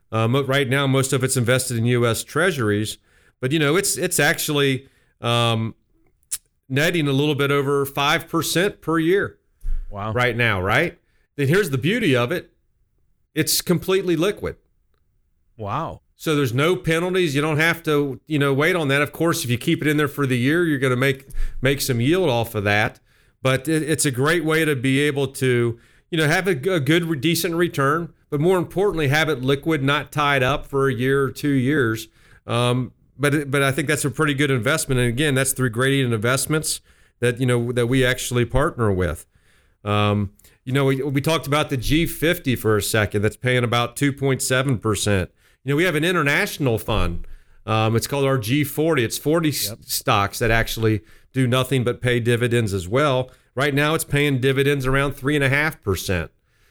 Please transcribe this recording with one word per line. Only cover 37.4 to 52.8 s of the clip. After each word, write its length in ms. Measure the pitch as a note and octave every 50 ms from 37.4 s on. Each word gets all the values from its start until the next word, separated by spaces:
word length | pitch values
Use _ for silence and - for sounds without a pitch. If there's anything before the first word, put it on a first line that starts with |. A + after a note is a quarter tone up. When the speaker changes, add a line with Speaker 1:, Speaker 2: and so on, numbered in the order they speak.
| C3
Speaker 1:
know, 240 | B2 B2 A#2+ A#2+ B2
that 160 | B2 B2 A#2+
we 180 | A2+ C3+ C3 B2+
actually 400 | B2 B2+ - - - B2 A#2+ A#2+
partner 460 | A#2+ - C3 D3 E3+ - B2+ A2+ G#2
with. 340 | F#2+ F2+ F2+ E2 D2+ - - _ _ _ _ _ _ _ _ _ _ _ -
Um, 480 | G#2 G#2 G#2 G#2 G#2 G#2 G#2 G2+ G2 - _ - - _ _ -
you 80 | C3
know, 140 | B2+ C#3 C3+
we, 140 | C3+ C#3 C3+
we 200 | C3+ D3 C3+ C#3+
talked 260 | C#3 D#3+ D#3+ D#3+ -
about 240 | C#3 C#3+ D3+ D3 D3
the 60 | D3
G 300 | B2 - - D3+ E3 E3+
fifty 500 | - - - D3 E3 F3 E3+ - C3+ A#2
for 200 | - - A2 G#2+
a 60 | G#2
second. 400 | G2 - - A2 G#2 F#2+ - G#2
That's 140 | G2+ A2 -
paying 260 | - - B2+ B2+ B2
about 320 | A#2+ A2+ A#2+ A#2+ A#2+ A#2 -
two 180 | - C#3+ C#3
point 300 | C3+ C#3 C#3 C3+ C3 B2+
seven 360 | - - C3 C3 C3+ C#3+ B2+ F#2+
percent. 520 | - A2 G2+ - - G#2+ G2+ F#2 E2+ - _ _ _ _ _ _ -
You 80 | B2+
know, 40 | C#3+
we 80 | D3+ F3+
have 120 | F#3 D3+
an 80 | D3+ D#3
international 760 | F3+ F#3 E3+ C#3+ C#3+ D3 E3+ G3+ - - - D3 B2 A2+ G#2
fund. 480 | - - A2 G2 F2+ E2+ E2+ - - - - - - _ - - -
Um, 300 | - A2 A2 A2 A2 A2+
it's 100 | A2+ A2
called 180 | - - C#3+ C#3
our 140 | C3+ C3+ C3
G 240 | G2+ G#2+ C3 D3+ C#3
forty. 380 | C#3 - D3 D#3 E3 D#3+ C3+
It's 160 | A2+ G#2+ - -
forty 300 | - D3 D#3+ F3 E3 D3
s-, 200 | B2+ - - G2+
Speaker 2:
Yep. 100 | A2+ -
Speaker 1:
stocks 560 | - - - - - C3+ A#2 G2+ G2+ G2 - -
that 120 | A#2+ A2
actually 500 | A2+ A#2 A2+ - - A2+ A2+ A2 A2 G2+ - - - - _ _
do 140 | - C3 C3
nothing 380 | A#2+ B2 C3 B2+ - C#3 C3 A2+
but 160 | A#2+ B2 -
pay 200 | - B2 B2 B2
dividends 520 | A2+ A#2+ A#2+ A2 B2 A#2+ A#2+ A#2+ A2+ G2
as 140 | F#2+ G2